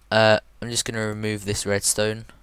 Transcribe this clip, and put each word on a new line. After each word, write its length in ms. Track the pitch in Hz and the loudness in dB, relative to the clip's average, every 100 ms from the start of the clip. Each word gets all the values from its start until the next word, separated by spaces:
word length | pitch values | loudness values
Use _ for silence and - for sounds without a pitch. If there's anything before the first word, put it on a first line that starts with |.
| _ | _
uh, 280 | 110 110 107 - - | 4 6 4 0 -12
I'm 80 | 117 | -6
just 160 | 117 - | -4 -4
gonna 220 | 113 107 | -4 -4
remove 380 | 107 107 107 98 | -4 -4 -4 -4
this 200 | 104 - | -4 0
redstone 600 | 101 - - 107 110 113 - | 0 0 0 -2 -2 -10 -20